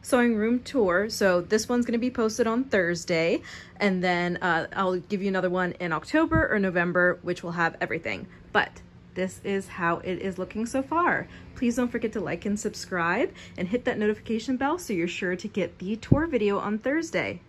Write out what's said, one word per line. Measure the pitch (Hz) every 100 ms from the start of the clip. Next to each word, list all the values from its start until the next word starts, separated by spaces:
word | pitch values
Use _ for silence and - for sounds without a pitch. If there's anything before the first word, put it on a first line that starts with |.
sewing | - 262 240 220
room | 220 247
tour. | 247 277 196 175 214
So | 208 196 180
this | 175 214 220
one's | 247 240
gonna | 233
be | 247
posted | 247 220 220 226
on | 233
Thursday, | 269 208 170 170 - 170 165 262 - - - -
and | 202 185
then, | 180 175 175 175
uh, | 180 165 -
I'll | - 190 185
give | 151 202
you | 196
another | 190 180
one | 180 180 -
in | 175
October | 160 - 311 320 320 320
or | 214
November, | 190 175 175 175 180 180
which | 175 175
will | 175
have | 170 165 -
everything. | 180 - 107 101 - - -
But | 214 - - - - -
this | - 185 -
is | 196 196 190
how | - 170 170
it | - 180
is | 196 185
looking | 185 208 233
so | 269
far. | 269 320 339 - - - -
Please | - 240 240
don't | 247
forget | 240 233
to | 226
like | 156 170
and | 202 208
subscribe | 208 208 - 185 170 190 349 - - -
and | 185
hit | 240
that | 247 220
notification | 214 208 - 226 226 254
bell | 269 339
so | -
you're | 190 175
sure | - 185 180
to | 208
get | - 175 -
the | 185 220
tour | - 277 330
video | 262 208 202
on | 208 214
Thursday. | 254 302 330 185 104 175